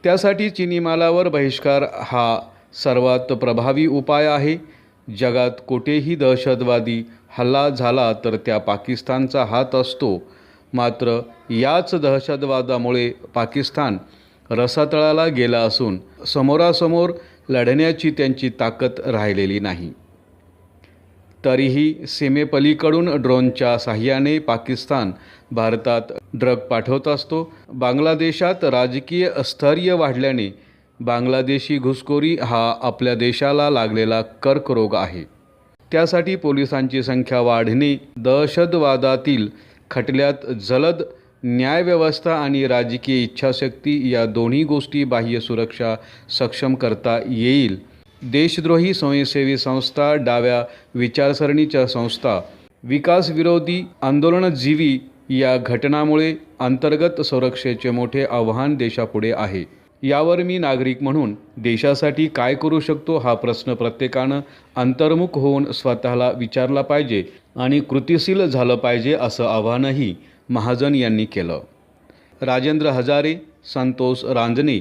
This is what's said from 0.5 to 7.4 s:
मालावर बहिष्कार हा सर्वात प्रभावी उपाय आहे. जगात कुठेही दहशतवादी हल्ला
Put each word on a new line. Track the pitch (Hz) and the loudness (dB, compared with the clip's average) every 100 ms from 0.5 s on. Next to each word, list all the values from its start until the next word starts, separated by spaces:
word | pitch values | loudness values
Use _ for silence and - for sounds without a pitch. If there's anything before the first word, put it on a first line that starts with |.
| - 180 175 | -2 -4 -2
मालावर | 170 165 165 175 180 | 0 2 2 2 2
बहिष्कार | 151 139 127 147 139 | 0 0 0 0 0
हा | 143 - - 127 117 113 - - _ - | 0 -6 -4 0 0 0 -6 -20 _ -6
सर्वात | 143 127 127 127 | 0 2 4 2
प्रभावी | 127 123 123 117 123 139 160 | 0 -2 0 0 0 2 2
उपाय | 139 135 147 151 | 0 0 2 2
आहे. | 147 143 165 - - _ _ - 101 | 2 0 -2 -8 -20 _ _ -16 -2
जगात | 123 123 123 123 - | 0 2 0 -2 -6
कुठेही | 127 123 151 143 170 | -4 0 -2 -2 0
दहशतवादी | 135 127 135 123 123 120 113 117 113 - _ | 2 2 0 0 2 0 0 -4 -6 -18 _
हल्ला | - | -4